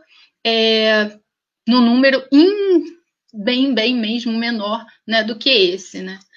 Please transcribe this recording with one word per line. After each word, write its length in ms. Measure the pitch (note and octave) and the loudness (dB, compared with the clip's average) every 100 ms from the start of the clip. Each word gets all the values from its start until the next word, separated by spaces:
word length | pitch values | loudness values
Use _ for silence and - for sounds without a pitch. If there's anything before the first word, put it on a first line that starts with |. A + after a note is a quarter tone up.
| _ _ _ _ | _ _ _ _
é, 720 | A3+ A3+ A3 A3 A3 G#3+ G#3 - _ _ _ _ | -4 0 0 0 2 0 -2 -8 _ _ _ _
no 160 | - B3 | 0 2
número 440 | A#3 A#3+ C4+ C4 - | 4 4 2 2 2
in-, 540 | C#4+ F4+ G#4 G4 E4+ - - _ _ _ | 4 4 4 2 0 0 -14 _ _ _
bem, 400 | A3 G3 B3 C4+ | -8 -4 0 0
bem 220 | A3+ A3+ | 0 0
mesmo 420 | B3 G#3+ A#3+ A#3 A3+ | -2 -4 -4 -4 -4
menor, 480 | A#3 A3+ G3+ A3+ A3 _ - | -4 -6 -6 -8 -10 _ -6
né, 160 | A3 | -4
do 140 | G#3+ G#3+ | -4 -4
que 140 | C#4 | 0
esse, 520 | A#3+ F#3 F#3 - F#3+ | 2 2 -2 -10 -14
né? 160 | F#3 F#3+ _ | -14 -16 _